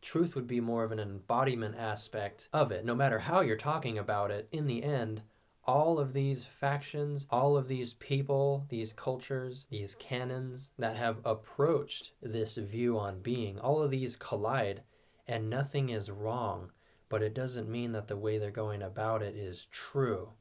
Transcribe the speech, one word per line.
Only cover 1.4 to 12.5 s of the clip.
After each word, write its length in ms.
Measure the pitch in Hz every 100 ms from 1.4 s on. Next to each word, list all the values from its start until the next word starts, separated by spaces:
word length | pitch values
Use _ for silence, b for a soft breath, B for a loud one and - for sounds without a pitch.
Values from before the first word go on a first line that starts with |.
| 135 120 110 117
aspect 720 | 113 104 - 110 101 - -
of 180 | 151 135
it. 140 | 95 117
No 100 | 120
matter 240 | 139 110
how 220 | - 175
you're 160 | 156 107
talking 420 | 147 160 147 110
about 320 | 101 104 101
it, 160 | 101 110
in 140 | 160 147
the 160 | 117
end, 400 | 135 143 113 107 110 b b b -
all 340 | 135 160 165
of 140 | 135
these 320 | 131 139 131 -
factions, 840 | - 139 143 139 147 147 143 139
all 260 | 123 139 143
of 120 | 127
these 260 | 131 120 -
people, 720 | - 139 139 139 139 139 139
these 240 | 117 110
cultures, 760 | 110 - 127 - 135 127 127 -
these 240 | 104 101 -
canons 760 | - 127 127 127 131 127 135 -
that 160 | 117 113
have 220 | 117 113
approached 880 | 117 110 - - 147 151 - - - _
this 340 | 120 113 104